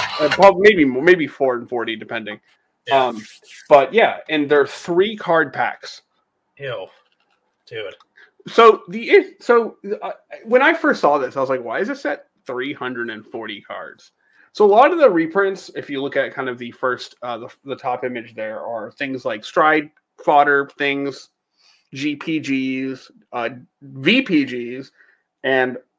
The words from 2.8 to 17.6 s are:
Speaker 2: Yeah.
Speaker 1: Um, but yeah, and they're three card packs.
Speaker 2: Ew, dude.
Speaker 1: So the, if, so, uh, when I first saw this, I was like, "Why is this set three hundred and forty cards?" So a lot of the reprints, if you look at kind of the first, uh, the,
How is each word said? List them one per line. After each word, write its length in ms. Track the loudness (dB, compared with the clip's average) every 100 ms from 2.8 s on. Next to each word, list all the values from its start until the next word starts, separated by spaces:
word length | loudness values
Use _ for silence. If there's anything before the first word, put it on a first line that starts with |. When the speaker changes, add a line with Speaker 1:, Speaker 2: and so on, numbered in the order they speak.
| 0
Speaker 2:
Yeah. 200 | 2 2
Speaker 1:
Um, 140 | -2 -12 -20 -20 -10 4
but 260 | 6 6
yeah, 260 | 2 2 0 -4
and 180 | -2 2
they're 200 | 2 2
three 500 | -2 -2 0 0 -2
card 340 | 0 0 0
packs. 520 | -2 -6 -6 -16 -20 _ _ _ _ _ -16
Speaker 2:
Ew, 280 | -12 -12 -12 _ _ _ _ _ _ _ _
dude. 280 | -14 -14 -16 _ _ _ _ -4
Speaker 1:
So 360 | 4 6 6 0
the, 220 | -10 2
if, 340 | 4 2 -2
so, 320 | 0 2 0 -6 -12 -10
uh, 100 | -10 -12 _ -16 0
when 160 | 2
I 120 | 4
first 280 | 2 0 0
saw 160 | 2 2
this, 180 | 0 -4
I 60 |
was 80 | -2
like, 120 | -2
"Why 180 | -4 -6
is 100 | -6
this 140 | -6
set 240 | -6 -8 -12 _ -12
three 240 | -8 -8
hundred 380 | -8 -8 -8 -8
and 180 | -10 -12
forty 320 | -12 -12 -14
cards?" 520 | -14 -14 -14 -18 _ _ _ _ _
So 120 | 2 6
a 20 |
lot 240 | 8 6
of 80 | 6
the 100 | 4
reprints, 600 | 4 0 0 0 -2 -10 -14
if 120 | -10
you 120 | -6
look 160 | -4 -2
at 160 | -4
kind 160 | -4 -8
of 80 | -8
the 140 | -12
first, 440 | -6 -4 -4 -10 _
uh, 160 | -12 -10
the, 100 | -12 -16